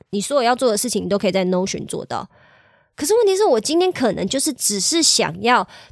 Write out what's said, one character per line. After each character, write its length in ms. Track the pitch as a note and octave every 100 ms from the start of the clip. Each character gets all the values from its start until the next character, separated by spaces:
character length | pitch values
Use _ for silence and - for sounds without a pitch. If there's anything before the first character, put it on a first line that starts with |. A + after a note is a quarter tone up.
| _
你 100 | G3+
所 180 | G3 C#4+
有 40 |
要 140 | A#3 B3+
做 160 | B3+
的 60 | G#3
事 120 | B3
情 140 | G#3
你 60 | F3+
都 100 | G3
可 80 | G3+
以 40 |
在 140 | F#3+ F3+
Notion 400 | F#3 F#3+ - -
做 180 | - -
到。 220 | A#2 - _ _ _ _ _ _ -
可 80 | D4
是 80 |
问 120 | A4 G#4
题 100 | F#4+
是 80 |
我 160 | G#4+ B3+
今 180 | - D#4+
天 140 | F#4
可 220 | - B3+
能 120 | F3+ F#3+
就 140 | C4
是 140 | D4
只 260 | B3+ - G3+
是 240 | F3+ E4
想 380 | D#4 - E3+ E3+
要 260 | A3 B3 F#3 - -